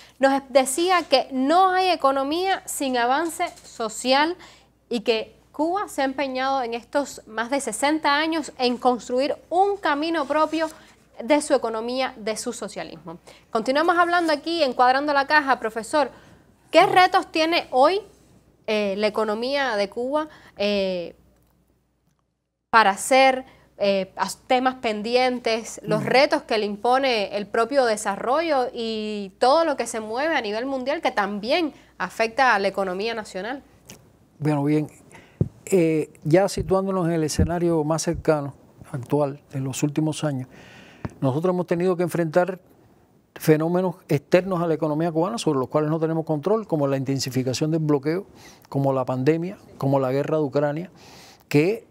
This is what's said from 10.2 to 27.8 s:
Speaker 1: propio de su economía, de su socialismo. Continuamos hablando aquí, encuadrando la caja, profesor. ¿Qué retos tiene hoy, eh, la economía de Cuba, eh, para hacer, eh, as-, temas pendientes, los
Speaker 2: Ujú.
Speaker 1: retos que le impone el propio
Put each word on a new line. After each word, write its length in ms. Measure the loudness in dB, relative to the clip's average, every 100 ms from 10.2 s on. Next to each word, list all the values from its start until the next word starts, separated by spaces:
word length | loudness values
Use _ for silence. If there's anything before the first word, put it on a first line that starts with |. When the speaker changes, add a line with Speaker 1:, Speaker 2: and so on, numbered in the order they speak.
| 0
Speaker 1:
propio 420 | 0 0 0 -4 -6 -20 _ _ -8
de 180 | 0 2
su 120 | 4
economía, 600 | 0 0 -4 -6 -4 -4 -6
de 200 | -8 -6
su 160 | -8
socialismo. 680 | -8 -10 -10 -12 -14 -16 -18 -20 -20 _
Continuamos 460 | -2 0 2 2 2
hablando 340 | 2 2 0
aquí, 300 | -2 -2 -2
encuadrando 500 | 0 4 4 4 2
la 140 | 0 2
caja, 340 | 2 2 0
profesor. 500 | -2 -8 -2 0 0 -4 -20 -20 _ _ _
¿Qué 160 | 4 6
retos 440 | 6 4 4 0
tiene 380 | 0 0 0 0
hoy, 300 | 4 4 2 -4 -14 _ _ _ _ -4
eh, 280 | -2 -2 0
la 100 | -2
economía 680 | 0 -2 -2 -2 -2 -2 -2
de 120 | -2
Cuba, 400 | -4 -4 -4 -4 -12 -18 -4
eh, 580 | -2 0 -2 -4 -8 -14 _ _ _ _ _ _ _ _ _ _ _ _ _ _ _
para 200 | 4 4
hacer, 540 | 2 2 4 6 2 -4 -18 _ -4
eh, 340 | 0 0 -2 -6
as-, 220 | -8 -6 -2
temas 280 | 0 2 -2
pendientes, 1040 | -4 -4 0 2 2 0 -2 -2 -4 -10
los 160 | -4 -2
Speaker 2:
Ujú. 100 | 2
Speaker 1:
retos 320 | 4 4 2
que 160 | -2 -2
le 80 | -2
impone 680 | -2 0 2 2 0 -2 -6
el 100 | -4
propio 380 | -2 0 2